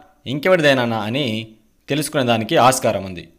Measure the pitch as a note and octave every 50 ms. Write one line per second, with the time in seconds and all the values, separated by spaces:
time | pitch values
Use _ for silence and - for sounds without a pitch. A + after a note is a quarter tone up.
0 | - _ _ _ - A2+ C3 D3 C3+ F#3+ F#3 F3 D3+ C#3+ C3+ C3 A#2+ A#2 A2+ A2
1 | G2+ G#2+ A#2 C#3+ D3 A#2 G#2+ A2 A2+ A2 - _ _ _ _ _ _ - C#3 D3+
2 | C#3+ - - D3 B2+ A#2+ A#2+ A2 A2 G#2+ E3 D3+ A#2+ C3 B2+ - - A#2+ G2+ G2
3 | F#2+ F#2+ F#2 E2+ E2 - _